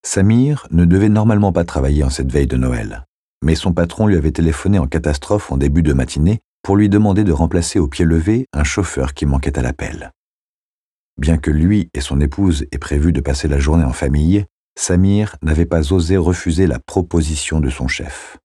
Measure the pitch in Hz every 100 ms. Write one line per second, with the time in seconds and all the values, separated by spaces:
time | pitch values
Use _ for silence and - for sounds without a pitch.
0 | - - 98 117 135 143 - 85 85 95
1 | 107 107 110 104 101 87 85 - 67 73
2 | 67 65 67 71 67 64 64 60 53 52
3 | - _ _ _ 71 82 95 85 85 -
4 | 107 90 76 71 82 76 95 101 69 78
5 | 73 71 - 104 - 69 71 78 76 67
6 | 62 71 82 113 _ _ - 101 104 101
7 | 107 98 104 76 80 90 85 104 76 -
8 | 85 82 82 113 131 73 73 - 90 -
9 | 65 71 73 69 69 65 62 65 - -
10 | - _ _ _ _ _ _ _ _ _
11 | _ - 69 80 73 76 87 104 85 -
12 | - 69 76 82 98 78 - 69 - 73
13 | 82 73 67 69 78 71 67 80 69 64
14 | 69 73 76 101 95 _ _ - - 90
15 | 95 101 107 - 76 76 85 82 76 95
16 | 82 95 85 87 - 82 92 62 - 98
17 | 87 87 76 76 - 78 69 67 65 -
18 | - - - -